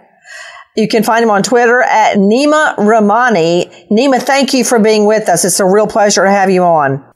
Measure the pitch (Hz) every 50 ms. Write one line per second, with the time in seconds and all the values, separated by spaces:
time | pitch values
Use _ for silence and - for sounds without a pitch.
0 | _ _ _ _ _ - - - - - - - - _ - - 214 208 - 220
1 | 208 - 220 233 233 226 208 196 196 - 262 240 247 233 240 247 - - 226 220
2 | 214 - - 202 190 202 220 254 285 294 302 302 311 285 - - 208 208 226 226
3 | 208 202 202 233 247 247 214 170 160 165 175 180 - - - - - - 208 220
4 | 269 285 262 240 247 - 269 277 269 - - 254 220 226 254 226 202 220 220 214
5 | 208 208 220 214 214 196 175 165 - 190 - - 202 185 190 208 214 208 - 233
6 | 202 208 190 196 180 196 196 202 190 190 190 185 180 175 165 156 143 135 135 139
7 | - - -